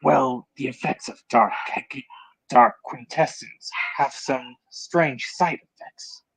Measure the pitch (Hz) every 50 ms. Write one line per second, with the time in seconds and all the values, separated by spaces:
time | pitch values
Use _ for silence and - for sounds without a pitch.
0 | - 139 147 143 135 131 127 120 - _ _ - 135 127 127 - - 156 156 -
1 | - - - _ _ _ - 120 110 95 - - - - - - - _ - 139
2 | - _ - - - _ _ _ _ _ - 123 120 110 - _ _ - - 127
3 | 120 _ - - 156 - - - - - - _ - - - - - - - -
4 | 143 135 - - - - 139 127 123 123 123 _ _ _ - - - - - 175
5 | 165 147 127 117 - - - - 180 170 147 - _ _ _ _ - - _ _
6 | - - - - _ _ _